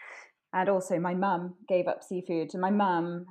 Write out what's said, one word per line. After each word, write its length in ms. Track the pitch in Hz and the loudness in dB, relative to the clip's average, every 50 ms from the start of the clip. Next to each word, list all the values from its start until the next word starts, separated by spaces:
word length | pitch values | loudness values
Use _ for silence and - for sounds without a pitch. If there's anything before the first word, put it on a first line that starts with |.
| - - - - - - _ _ _ _ - | -20 -18 -18 -20 -20 -20 _ _ _ _ -2
And 160 | 185 185 196 | 0 2 4
also 300 | 202 185 185 - 196 165 | 2 2 2 0 0 0
my 160 | 170 185 180 | 0 0 0
mum 420 | 185 190 196 190 170 175 180 180 - - - | 0 2 2 0 0 -2 -6 -10 -14 -4 0
gave 200 | 190 180 180 180 | 2 2 2 2
up 140 | - - - | -2 -4 -6
seafood. 480 | - 190 180 185 - 175 165 160 156 - | -6 -6 -6 -4 -2 -2 -2 -2 -4 -4
And 60 | - 180 | -2 0
my 80 | 190 | 2
mum 560 | 208 208 208 190 175 170 170 175 170 175 180 180 | 4 4 4 4 2 2 0 -2 -4 -6 -10 -10